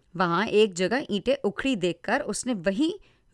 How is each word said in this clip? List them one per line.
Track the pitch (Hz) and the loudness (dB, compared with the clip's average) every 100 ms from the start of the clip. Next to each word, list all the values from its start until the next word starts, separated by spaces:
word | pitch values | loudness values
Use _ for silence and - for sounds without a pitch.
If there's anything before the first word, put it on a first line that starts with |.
| _ 170 | _ -2
वहां | 175 170 - | 0 2 2
एक | 208 214 | 4 4
जगह | 170 185 247 - | 2 0 0 -2
ईंटें | 196 240 277 | -2 0 0
उखड़ी | 202 - 269 226 | -2 -2 -2 0
देखकर | 175 165 - 262 | -2 -2 -2 -2
उसने | 277 202 240 | -2 -6 -4
वहीं | 214 196 196 320 403 _ _ _ | -2 -2 0 -2 -2 _ _ _